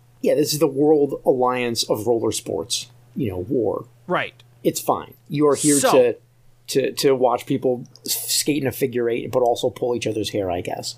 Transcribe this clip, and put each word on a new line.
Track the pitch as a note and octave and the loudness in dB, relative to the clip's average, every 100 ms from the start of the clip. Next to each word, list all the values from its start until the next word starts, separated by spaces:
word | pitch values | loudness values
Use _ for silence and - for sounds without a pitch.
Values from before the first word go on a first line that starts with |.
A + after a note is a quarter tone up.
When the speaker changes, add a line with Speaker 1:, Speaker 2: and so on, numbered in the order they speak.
| _ _ | _ _
Speaker 1:
Yeah, | - | 2
this | C3+ D3+ | 2 2
is | D3 | 2
the | D#3 | 0
World | C3+ D3 D#3 C#3+ - | 4 4 4 2 0
Alliance | - C3 B2 B2+ A#2+ A2+ | 0 2 2 2 -2 -2
of | - A#2 G#2 | -2 -2 0
Roller | A2+ A2+ | 0 0
Sports, | G#2 - E2 E2 - - - _ - | -4 -6 -6 -4 -6 -8 -18 _ -6
you | A#2 | -4
know, | F2+ | -4
war. | F#2 C3+ G#2 F2+ - _ - | -4 -2 0 -4 -8 _ -4
Speaker 2:
Right. | E3+ G#2 - - _ | -4 -4 -10 -20 _
Speaker 1:
It's | E3+ D#3 | -4 -2
fine. | - G#2 D2+ - - | -2 -2 -4 -16 -8
You | D3 D3 | 0 2
are | C3+ | 4
here | D3+ D3 | 4 4
Speaker 2:
So | B3+ | 4
Speaker 1:
to, | C3 B2 - _ _ - _ - | 6 4 0 _ _ -20 _ -4
to, | C3+ B2 | -2 -2
to | A#2 C#3+ C3 | 0 2 4
watch | B2 A#2+ - | 2 0 -2
people | C3+ C3 B2 - - | -2 0 -2 -6 -12
s-, | - - - | -8 -6 -4
skate | - - D3 | -2 -2 -2
in | C3+ | -2
a | |
figure | - C#3 A#2+ A#2 | -2 -2 0 -2
eight, | A#2 - | -2 -2
but | B2+ | 0
also | A#2+ A2+ C3 | 2 2 -2
pull | - B2 A#2+ | -2 -4 -2
each | A2+ | -4
other's | G#2+ G2 | -4 -4
hair, | G#2+ F#2+ | -4 -2
I | F2 | -4
guess. | - - - | -6 -8 -10